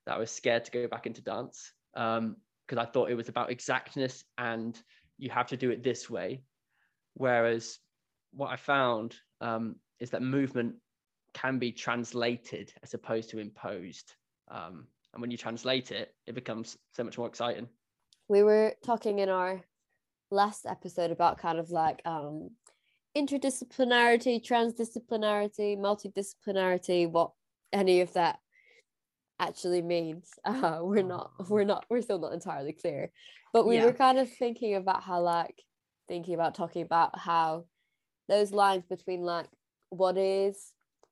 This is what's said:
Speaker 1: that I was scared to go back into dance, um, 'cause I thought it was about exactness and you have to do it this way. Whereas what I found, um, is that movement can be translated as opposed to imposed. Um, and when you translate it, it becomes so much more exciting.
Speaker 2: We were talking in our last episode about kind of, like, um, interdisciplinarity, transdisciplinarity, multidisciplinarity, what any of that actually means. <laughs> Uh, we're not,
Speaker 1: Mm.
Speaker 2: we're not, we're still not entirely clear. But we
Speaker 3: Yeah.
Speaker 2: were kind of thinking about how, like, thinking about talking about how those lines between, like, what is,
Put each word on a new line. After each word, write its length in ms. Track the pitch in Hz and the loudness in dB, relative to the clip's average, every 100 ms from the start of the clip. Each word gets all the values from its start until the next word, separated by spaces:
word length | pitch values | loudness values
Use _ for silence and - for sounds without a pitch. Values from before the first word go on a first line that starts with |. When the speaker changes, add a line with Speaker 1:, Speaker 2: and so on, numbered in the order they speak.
| - | -8
Speaker 1:
that 100 | - | -6
I 40 | |
was 120 | 113 | -6
scared 360 | - 131 117 - | -4 0 0 -2
to 40 | |
go 160 | 120 120 | -4 -4
back 180 | 113 110 | -6 -10
into 160 | 123 | -10
dance, 500 | - 104 131 - - _ _ - | -10 -8 -10 -14 -20 _ _ -4
um, 420 | 113 113 113 - _ _ - | -2 0 -2 -6 _ _ -8
'cause 100 | 120 | -4
I 60 | 117 | -2
thought 260 | 175 131 | 0 0
it 40 | 120 | 0
was 140 | 113 | -4
about 220 | 123 - | -4 -4
exactness 720 | 123 - 131 - 143 131 - - - | -4 -2 -4 -4 -4 -4 -6 -16 -8
and 420 | 120 113 113 117 - _ _ - | -6 -4 -6 -10 -16 _ _ -14
you 120 | 131 | -6
have 160 | 127 123 | -4 -2
to 80 | 131 | -2
do 140 | 127 | -2
it 120 | 117 | -2
this 280 | 127 113 - | -2 -4 -6
way. 320 | 107 90 131 - _ _ _ _ _ _ - | -8 -6 -8 -14 _ _ _ _ _ _ -4
Whereas 640 | 131 120 117 117 - - _ _ _ _ _ | 2 4 2 0 -4 -14 _ _ _ _ _
what 160 | 131 139 | -8 -8
I 60 | 123 | -6
found, 600 | - 139 127 113 113 - _ - | 0 2 2 0 -4 -12 _ -10
um, 360 | 117 113 113 - _ - | -6 -4 -6 -10 _ -14
is 100 | 120 | -8
that 100 | - | -4
movement 540 | 131 139 131 123 117 117 _ _ _ _ _ | -2 0 0 -2 -4 -6 _ _ _ _ _
can 260 | - 131 131 | -6 -4 -2
be 140 | 123 | -4
translated 1000 | 113 - 120 120 123 117 120 - - 98 - | -6 -4 -4 -4 -4 -2 -4 -8 -14 -14 -18
as 100 | - | -14
opposed 380 | 113 - 113 110 | -12 -6 -6 -6
to 80 | 110 | -10
imposed. 760 | 104 - - 98 90 76 - _ _ _ - | -12 -12 -10 -10 -12 -16 -20 _ _ _ -18
Um, 380 | - 85 85 - _ _ - | -14 -14 -16 -20 _ _ -12
and 60 | |
when 80 | 120 | -8
you 80 | 120 | -8
translate 520 | 117 117 131 131 127 | -8 -6 -2 -2 -2
it, 220 | 101 107 _ - | -8 -10 _ -14
it 80 | 120 | -12
becomes 420 | 123 113 113 - _ | -8 -8 -10 -16 _
so 100 | - 117 | -8 -8
much 120 | - | -6
more 80 | 117 | -8
exciting. 400 | - 120 - 123 _ _ _ _ _ - | -4 -4 -4 -10 _ _ _ _ _ 2
Speaker 2:
We 140 | 202 | 6
were 320 | 208 214 214 - - | 8 8 4 0 -2
talking 340 | 226 220 202 | -2 0 0
in 80 | 196 | 2
our 320 | 185 180 190 - _ _ _ _ _ _ | 0 0 -4 -10 _ _ _ _ _ _
last 360 | 196 208 208 - | 2 2 0 -10
episode 440 | - 180 175 170 | -10 -8 -2 -2
about 260 | 165 170 - | 2 2 2
kind 200 | 175 165 | -2 -2
of, 120 | 165 | -2
like, 320 | 175 160 - 170 | 0 0 -2 -4
um, 460 | 160 147 151 - - _ _ _ _ _ 294 | -6 -6 -8 -12 -16 _ _ _ _ _ -4
interdisciplinarity, 1300 | 277 277 269 254 254 - 247 240 240 233 247 233 - | -2 0 -2 -4 -6 0 4 6 8 6 4 0 2
transdisciplinarity, 1300 | 240 233 233 226 233 - 226 214 208 208 208 208 202 | 2 2 0 -6 -8 -4 -2 0 0 0 -2 -2 0
multidisciplinarity, 1300 | 196 208 196 196 196 - - 190 185 180 - 180 170 | 0 0 -4 -8 -8 -8 -4 0 2 2 2 2 2
what 220 | 165 170 - _ _ _ | 2 2 -2 _ _ _
any 280 | 202 185 180 | 2 6 6
of 100 | 175 185 | 4 2
that 260 | 165 - _ _ _ _ _ _ _ _ _ - | 2 0 _ _ _ _ _ _ _ _ _ -6
actually 440 | 170 - 180 175 | -4 -4 -2 0
means. 480 | 170 175 165 165 - - | 2 0 -2 -6 -14 -10
<laughs> 60 | - | -6
Uh, 360 | 254 226 160 | 0 0 0
we're 200 | 175 202 | 0 2
not, 300 | 185 175 - - | 2 -2 -10 -12
Speaker 1:
Mm. 100 | 185 | 0
Speaker 2:
we're 160 | 208 202 | 2 2
not, 220 | - - | 0 0
we're 140 | 240 | -2
still 160 | 220 196 | 0 -2
not 140 | 156 | -4
entirely 400 | 170 185 151 139 | -6 -6 -8 -8
clear. 380 | 156 175 139 - - - - _ | -6 -4 -4 -6 -10 -20 -20 _
But 140 | 233 214 | 4 6
we 100 | 233 | 8
Speaker 3:
Yeah. 100 | 233 | 6
Speaker 2:
were 60 | |
kind 260 | 247 262 262 | 8 6 6
of 120 | 247 | 2
thinking 440 | - 240 233 226 196 | -2 -4 -2 -2 0
about 280 | 190 185 | 0 0
how, 180 | 190 180 | 0 0
like, 400 | 175 170 165 - _ _ _ _ - | 2 2 -2 -8 _ _ _ _ -10
thinking 260 | 175 170 165 | -8 -4 0
about 200 | 170 170 | 0 0
talking 280 | 170 175 | -4 -4
about 360 | 165 165 165 - | 0 4 2 0
how 480 | 175 165 165 160 170 _ _ _ _ _ - | -2 2 2 -2 -8 _ _ _ _ _ 0
those 240 | 202 208 | 2 4
lines 320 | 202 196 190 175 | 4 4 2 -2
between, 380 | 185 - 180 | -8 -4 -4
like, 260 | 175 170 160 _ _ _ _ | -2 -2 -6 _ _ _ _
what 260 | 175 185 185 | 0 2 4
is, 540 | 190 196 196 196 - _ _ _ _ | 2 2 0 -2 -10 _ _ _ _